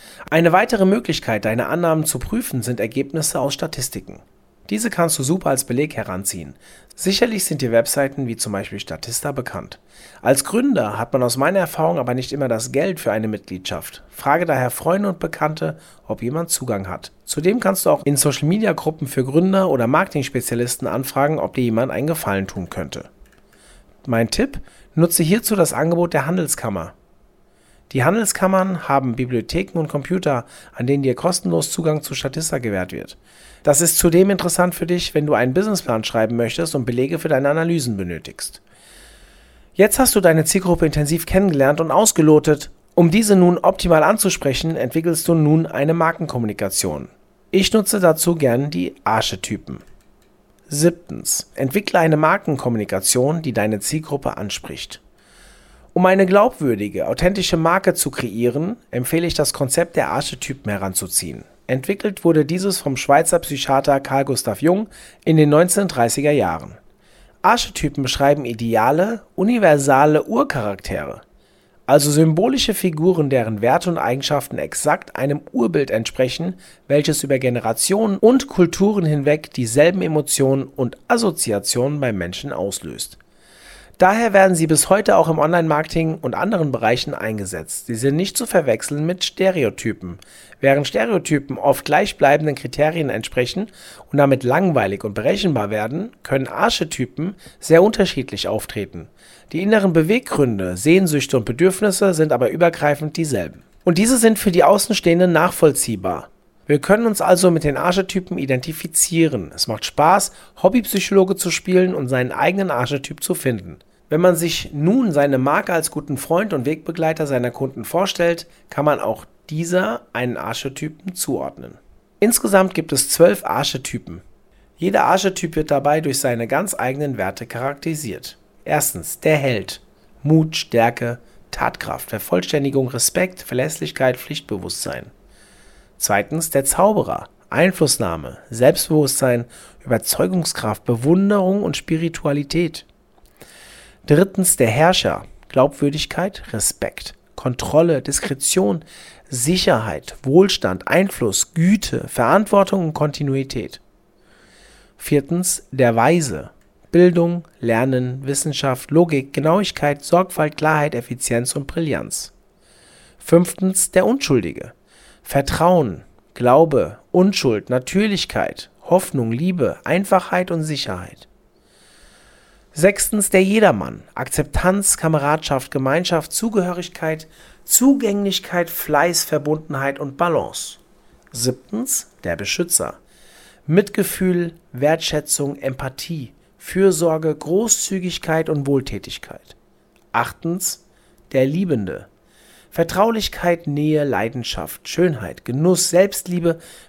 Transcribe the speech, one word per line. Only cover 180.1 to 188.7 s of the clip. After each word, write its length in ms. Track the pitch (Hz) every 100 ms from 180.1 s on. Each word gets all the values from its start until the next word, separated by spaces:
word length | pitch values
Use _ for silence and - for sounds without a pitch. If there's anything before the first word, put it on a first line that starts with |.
| 131
Balance. 640 | 175 151 78 - - - _ _ _ _ _
Siebtens, 800 | 120 120 127 _ 214 262 - - _
der 100 | -
Beschützer. 600 | 82 101 - 175 - 71 - _ _ - - - _ -
Mitgefühl, 880 | 170 208 - 185 - 185 175 170 165 _
Wertschätzung, 840 | 123 143 160 - 151 147 - 143 143
Empathie, 760 | 135 131 135 - - 165 120 _ _ _
Fürsorge, 800 | - 185 196 180 170 160 160
Großzügigkeit 1120 | 151 151 180 226 - - 190 185 - - 160 160
und 180 | 151
Wohltätigkeit. 880 | 139